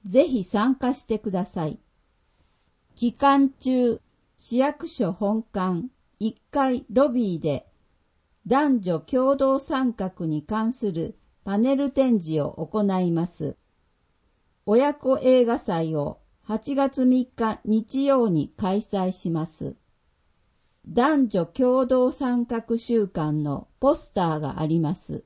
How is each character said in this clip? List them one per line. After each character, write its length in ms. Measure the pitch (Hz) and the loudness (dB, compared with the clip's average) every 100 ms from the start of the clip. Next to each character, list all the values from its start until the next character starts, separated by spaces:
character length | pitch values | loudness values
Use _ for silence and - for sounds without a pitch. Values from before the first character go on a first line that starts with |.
ぜ 220 | 202 214 330 | 2 2 4
ひ 160 | 254 | 0
参 320 | 185 208 233 | -2 0 0
加 200 | 262 247 | 0 -2
し 100 | 262 | -4
て 140 | - 214 | -4 -6
く 120 | 214 | -4
だ 160 | 180 196 | -6 -6
さ 200 | - 156 | -6 -6
い。 120 | - _ _ _ _ _ _ _ _ _ _ _ | -8 _ _ _ _ _ _ _ _ _ _ _
期 180 | _ 240 | _ -4
間 380 | - 277 277 277 | 2 4 4 4
中、 500 | - 262 254 247 - _ _ _ _ | 0 -2 2 2 0 _ _ _ _
市 220 | - 233 | -6 0
役 300 | 269 285 330 | 0 -2 -12
所 240 | - 196 | -4 -4
本 300 | 185 202 220 | 0 -2 -2
館 420 | 226 202 185 180 247 _ _ _ | -4 -4 -2 -2 -6 _ _ _
一 220 | 220 - _ | -8 -8 _
階 340 | 285 269 254 - | -2 -2 -2 -2
ロ 180 | 214 285 | 0 2
ビ 300 | 247 214 165 | 2 -2 -2
ー 20 | |
で、 260 | 160 139 _ _ _ _ _ _ _ _ - | -2 -4 _ _ _ _ _ _ _ _ -2
男 340 | 254 294 254 | 2 2 0
女 200 | 185 165 | 0 -4
共 360 | - 254 262 277 | -2 0 2 2
同 220 | 269 269 | 2 0
参 360 | - 277 262 214 | -2 -2 -2 -2
画 300 | 185 - 165 | -8 -4 -4
に 160 | 151 | -4
関 300 | 147 214 226 | -4 -4 -2
す 180 | 254 208 | -2 -4
る 260 | 165 160 - _ _ | -4 -6 -10 _ _
パ 120 | - 202 | -4 0
ネ 180 | 247 277 | 2 0
ル 140 | 277 | 0
展 300 | 269 262 226 | 0 2 2
示 220 | 160 156 | 0 -2
を 80 | 143 | -2
行 320 | - 160 214 | -6 -6 -2
い 300 | 202 185 180 | 0 0 0
ま 140 | 165 175 | 0 -4
す。 300 | - 151 - _ _ _ _ _ _ _ _ _ _ - | -6 -10 -10 _ _ _ _ _ _ _ _ _ _ 0
親 280 | 214 285 | 2 2
子 240 | 294 254 262 | 0 -2 0
映 260 | 254 254 | 4 4
画 140 | 233 269 | 4 0
祭 360 | - 170 165 | -2 -2 -2
を 240 | 156 143 - _ _ | -2 -4 -8 _ _
八 320 | - 214 - | -8 -8 -4
月 300 | 277 269 277 254 | -2 0 2 2
三 200 | 254 254 | 4 0
日 340 | - 226 208 | -2 -4 -4
日 400 | - 220 226 262 | 0 0 0 -2
曜 240 | 277 269 233 | 2 2 4
に 240 | 165 - - | 2 -2 -4
開 240 | 196 202 | -2 -2
催 320 | 226 202 185 | -2 -2 -2
し 180 | 185 180 | -4 -4
ま 160 | 165 165 | -4 -4
す。 300 | - 135 - _ _ _ _ _ _ _ _ _ _ - | -8 -12 -12 _ _ _ _ _ _ _ _ _ _ -6
男 400 | 165 262 302 254 | 0 2 2 2
女 180 | 190 165 | 0 -4
共 400 | - 254 254 262 | 0 2 2 2
同 240 | 262 254 | 2 2
参 340 | 254 262 247 240 | 0 -2 -2 -2
画 280 | 233 226 233 | -6 -4 -6
週 300 | - 233 196 | 0 0 0
間 380 | - 151 151 | -2 -2 -2
の 240 | 147 139 - _ | -2 -6 -10 _
ポ 160 | 262 | 0
ス 180 | 320 - | 0 -4
タ 260 | - 175 156 | -2 -2 -2
ー 20 | |
が 200 | 151 - | -6 -4
あ 60 | 151 | -2
り 140 | 165 | 0
ま 160 | 151 180 | 0 -4
す。 280 | - 151 | -8 -14